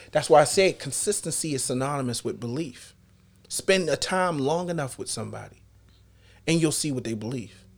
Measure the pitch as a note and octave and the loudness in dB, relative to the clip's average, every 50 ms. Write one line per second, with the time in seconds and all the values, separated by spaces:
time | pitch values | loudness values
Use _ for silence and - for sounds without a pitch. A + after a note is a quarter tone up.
0 | - - - D3+ C3 - D#3+ D3 D3+ - - G3+ F#3+ F3+ - - - C#3+ - - | -6 -2 -2 0 4 8 8 8 8 8 6 4 4 4 2 0 -6 -6 -6 -4
1 | - G#3 G3+ - - E3+ - - - D#3+ C#3+ B2+ - - B2+ B2+ C3 C#3 D3 C#3+ | -2 -2 -2 -4 -4 -4 -4 -4 -4 -2 -2 -2 -2 -2 -2 -2 -2 -2 -2 -2
2 | C3 B2 A#2 - - A#2 G2+ G#2 A#2+ A#2 A#2+ D3 E3+ C3+ - - - - - _ | -2 -2 -4 -4 -4 -6 -6 -6 -6 -6 -4 -4 -6 -8 -10 -16 -20 -20 -20 _
3 | _ _ _ _ _ _ _ _ _ - - - - - F#3+ F#3 F3+ D#3 C#3 - | _ _ _ _ _ _ _ _ _ -10 -8 -4 0 2 2 2 2 2 0 0
4 | - - F#3 F#3 F#3 F3+ E3+ C#3+ C3 C#3 D#3+ E3+ F3+ F3 E3+ E3 C#3 B2 - - | 0 0 0 2 2 2 0 0 0 0 0 0 -2 -2 -4 -4 -4 -6 -8 -10
5 | - - - A#2 G#2+ G#2 G#2 G#2 G2+ - - - _ _ _ _ _ - - - | -8 -8 -8 -8 -8 -8 -10 -12 -14 -16 -20 -20 _ _ _ _ _ -20 -20 -20
6 | _ _ _ _ - - - - - - E3 E3+ D#3+ D3+ C#3 - - D3+ C3+ B2+ | _ _ _ _ -20 -20 -20 -8 -2 0 2 4 2 2 0 0 -2 -2 -4 -4
7 | - A2+ A2+ G#2+ G#2+ A2+ C#3 B2 G2+ G2 - - - - - | -4 -4 -4 -4 -4 -6 -6 -6 -8 -10 -16 -20 -20 -20 -20